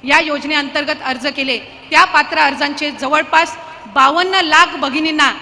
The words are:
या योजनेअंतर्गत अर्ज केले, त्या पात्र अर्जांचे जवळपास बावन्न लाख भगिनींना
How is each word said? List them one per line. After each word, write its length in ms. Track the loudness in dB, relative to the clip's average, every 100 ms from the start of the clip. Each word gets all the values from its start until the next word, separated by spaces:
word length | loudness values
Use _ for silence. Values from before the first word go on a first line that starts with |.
या 160 | 2 0
योजनेअंतर्गत 800 | 2 -6 -2 -4 -2 -4 -4 -6
अर्ज 220 | -6 -4 -6
केले, 320 | -6 -4 -6 -8 -20 0
त्या 140 | 2
पात्र 340 | 4 2 0 0
अर्जांचे 520 | 0 0 -4 -4 -8
जवळपास 680 | -6 -2 0 2 0 0 -6 -16 -18 -4
बावन्न 400 | 2 4 4 0
लाख 420 | 0 4 4 4 0
भगिनींना 560 | -4 -2 -2 2 0 0